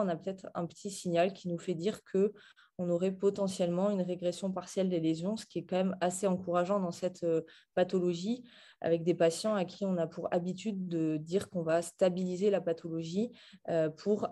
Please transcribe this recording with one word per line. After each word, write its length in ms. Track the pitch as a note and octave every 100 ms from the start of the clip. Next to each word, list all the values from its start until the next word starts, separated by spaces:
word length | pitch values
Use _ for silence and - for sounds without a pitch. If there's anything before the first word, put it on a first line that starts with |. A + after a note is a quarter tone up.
on 40 | G3
a 80 | D#3
peut-être 320 | G3 F#3+ -
un 120 | F3 E3+
petit 240 | - G3+
signal 420 | F#3+ F3+ E3+ G3
qui 160 | F#3+ F3
nous 100 | E3+
fait 160 | F#3+
dire 280 | E3+ G3 -
que 300 | - F#3+ G#3 - - - - -
on 120 | F3
aurait 220 | E3+ F#3+
potentiellement 800 | F#3+ G3+ G3+ G3 F#3+ F3 F3 G3+
une 120 | G3
régression 500 | F3+ F3+ F3 E3+ F#3+
partielle 380 | F#3+ F#3 F#3+ F#3+
des 100 | E3+
lésions, 380 | D#3+ D#3+ F#3 A3+
ce 80 | -
qui 140 | E3+
est 40 |
quand 120 | E3 F#3
même 180 | F#3+ F#3+
assez 240 | F3+ F#3 G3
encourageant 520 | F#3 F3 F3 F3 G3+
dans 120 | F3
cette, 320 | F3 F3+ F3+
euh, 180 | E3+ E3 D#3+ - _
pathologie, 720 | F#3 F3+ F#3+ F3+ E3+ G3+ B3 - - - _
avec 200 | E3 E3
des 120 | E3
patients 400 | E3 E3+ E3 G#3+
à 100 | G3+
qui 220 | F3+ - G3
on 100 | F3
a 100 | E3
pour 220 | F3 F3
habitude 560 | F3+ F3+ F#3 A3 F#3+ F3+
de 300 | E3 D#3+ D#3
dire 320 | D#3+ G3 -
qu'on 140 | F3+
va 180 | D#3+ E3+
stabiliser 720 | F3 - F#3 F3+ F#3 F3+ G#3
la 100 | F#3+
pathologie, 720 | F3+ E3 E3+ E3 D#3+ F#3+ A#3+ - - G3 -
euh, 180 | E3 D#3
pour 400 | D#3 G3+ G#3 -